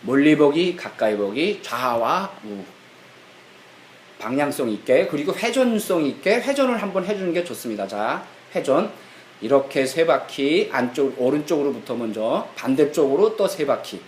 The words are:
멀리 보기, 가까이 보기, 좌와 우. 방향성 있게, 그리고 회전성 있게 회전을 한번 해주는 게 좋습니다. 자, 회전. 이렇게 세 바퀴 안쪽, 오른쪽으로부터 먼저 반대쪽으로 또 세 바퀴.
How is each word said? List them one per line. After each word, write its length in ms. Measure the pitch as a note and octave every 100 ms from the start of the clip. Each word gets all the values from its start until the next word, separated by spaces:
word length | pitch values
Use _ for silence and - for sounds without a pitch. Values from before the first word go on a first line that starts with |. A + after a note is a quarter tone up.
멀리 340 | G#2+ C3+ D3 D3+
보기, 400 | D3 D3+ F3+ F3
가까이 400 | A2 - A2+ G#2+
보기, 440 | G2+ A2+ F3+ G#3
좌와 680 | - A#2 B2+ A#2 A#2 F3 G3 -
우. 180 | G#2+ G2+ F2 - - - - - - - - - - - - - - -
방향성 500 | A2 C3+ C#3+ C#3 B2
있게, 360 | G#2 - C3 G3
그리고 280 | D3+ E3
회전성 720 | F3 A3+ B3 B3 A3 - F3+
있게 320 | D3 - F#3 A#3
회전을 460 | A#3+ C#4 C4 A#3
한번 220 | G#3 F#3+
해주는 280 | F3+ G#3 F#3
게 120 | E3+
좋습니다. 420 | F3 A2+ B2 G#2+ G2
자, 400 | G#2 A2 E3 - - -
회전. 360 | F3+ D3+ C#3 G#3 - - - - -
이렇게 460 | A2+ C#3 C3+ D3 B2+
세 180 | D#3+
바퀴 640 | E3 D#3 - - C#3 E3 A3
안쪽, 480 | - B2 - C3+ B2
오른쪽으로부터 760 | B2+ D3 D3+ D#3+ C#3+ A#2+ -
먼저 540 | A#2 A2+ G#2+ A2 E3 - -
반대쪽으로 800 | B2+ C3+ D3 - C#3+ C3+ G#3+ A3
또 100 | F#3+
세 180 | -
바퀴. 360 | C#3+ A2+ - F#2+